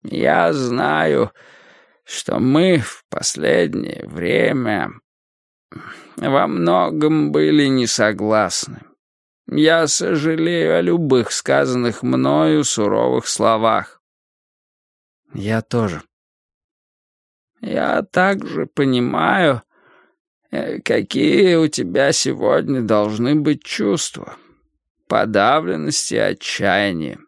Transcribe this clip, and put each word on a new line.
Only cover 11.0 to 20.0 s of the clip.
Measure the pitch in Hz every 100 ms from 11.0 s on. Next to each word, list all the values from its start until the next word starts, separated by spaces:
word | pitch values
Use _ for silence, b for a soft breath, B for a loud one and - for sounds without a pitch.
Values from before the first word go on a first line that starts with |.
| 151 127 113
сказанных | - - 139 139 127 120 110
мною | 127 131 135 147 160 151
суровых | 143 - 104 104 123 127 -
словах". | - 110 113 113 110 - - _ _ _ _ _ _ _ _ _ _ _ _ _
"Я | - 98 113
тоже". | - 120 110 80 - _ _ _ _ _ _ _ _ _ _ _ _ _ _ _
Я | 226 - - -
также | - - 190 196 - 156 -
понимаю, | - 139 123 120 - - 196 165 120 _ b b b